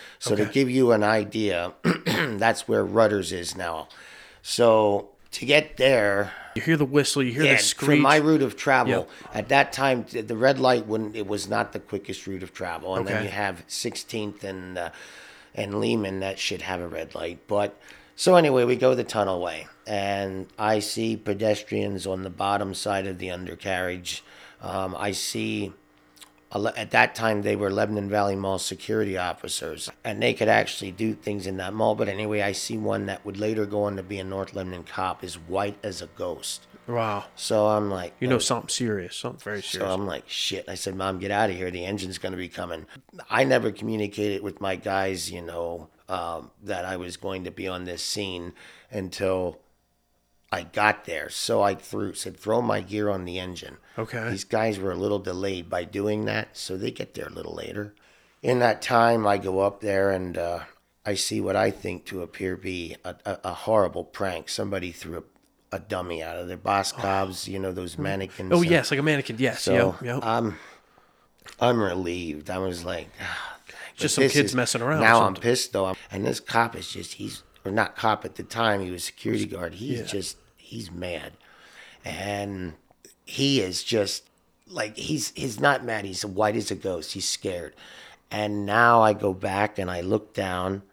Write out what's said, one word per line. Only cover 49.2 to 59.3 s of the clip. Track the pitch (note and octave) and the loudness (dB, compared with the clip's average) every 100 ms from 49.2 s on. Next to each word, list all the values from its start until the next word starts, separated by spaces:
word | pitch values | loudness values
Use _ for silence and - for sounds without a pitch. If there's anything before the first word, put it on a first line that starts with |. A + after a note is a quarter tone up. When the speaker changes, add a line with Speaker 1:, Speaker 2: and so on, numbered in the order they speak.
| F#2+ F#2 F2+ E2+ _ _ _ _ _ _ _ _ _ | 0 0 -2 -6 _ _ _ _ _ _ _ _ _
Speaker 1:
I | F#2 | -8
got | F2 - G#2+ - - | -4 4 4 4 -2
there. | D#2+ D2+ | -6 -6
So | - - A2 | -6 0 4
I | G2+ G2 | 4 2
threw, | - G#2 G2+ | -6 -6 -6
said, | - - F#2 | -6 -10 -8
"Throw | G#2+ A2+ | 0 2
my | A#2 G#2+ | 2 0
gear | F#2 G#2 G#2 | -2 -2 0
on | F#2+ F2+ | -2 -4
the | F2+ | -6
engine." | F#2 F2 - - _ - | -6 -10 -14 -18 _ -10
Speaker 2:
Okay. | A2 A#2 A2+ | -8 -6 -6
Speaker 1:
These | G2 | -6
guys | - A2 A2+ G2+ | -2 0 0 0
were | F#2+ | -2
a | F2 | -2
little | G2+ G2+ | 0 0
delayed | F#2 F#2 G2 F#2 F2 | -2 -4 -4 -4 -4
by | F2+ | -4
doing | F2 G2 G#2 G#2+ | -4 -4 -2 0
that, | G#2+ G#2+ - - | -2 -4 -4 -10
so | - F#2 | -8 -6
they | A2+ | -6
get | - - | -6 -10
there | - - | -10 -10
a | |
little | - - | -10 -10
later. | E2 - - G#2 - _ _ _ _ | -10 -10 -8 -10 -14 _ _ _ _
In | B2+ B2 | 2 4
that | A#2 G#2+ | 4 4
time, | - B2 A#2 A#2 | 2 6 6 6
I | G#2 | 4